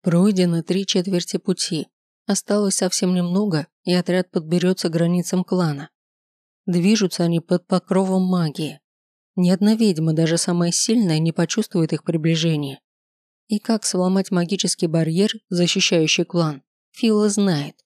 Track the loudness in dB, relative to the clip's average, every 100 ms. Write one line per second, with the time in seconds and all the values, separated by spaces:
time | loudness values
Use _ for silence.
0 | 2 2 2 2 0 0 -2 -4 0 -2
1 | 0 -4 -4 -6 -4 -4 -4 -6 -8 _
2 | _ _ -4 -4 -2 -2 0 -2 -2 -2
3 | 0 0 0 0 0 -2 -4 _ -2 0
4 | 0 -2 0 -6 -2 0 0 0 -2 0
5 | 0 0 0 -2 0 0 0 -2 -10 _
6 | _ _ _ _ _ _ -2 0 2 2
7 | 0 0 0 0 0 -4 _ -4 _ 0
8 | 2 0 0 0 -2 -4 -8 -10 _ _
9 | _ _ _ 0 2 4 2 4 2 2
10 | 0 2 2 0 0 0 0 0 0 2
11 | 2 2 0 0 -2 -2 -2 -2 0 -2
12 | -2 -2 0 0 0 -2 -4 -10 _ _
13 | _ _ _ _ _ -4 -2 -2 -2 0
14 | 2 0 0 -2 0 -2 -2 -2 0 0
15 | 0 0 0 -2 _ 0 0 0 2 2
16 | 2 0 -2 -2 -2 -4 _ _ _ -2
17 | 0 2 2 2 0 0 -4 -12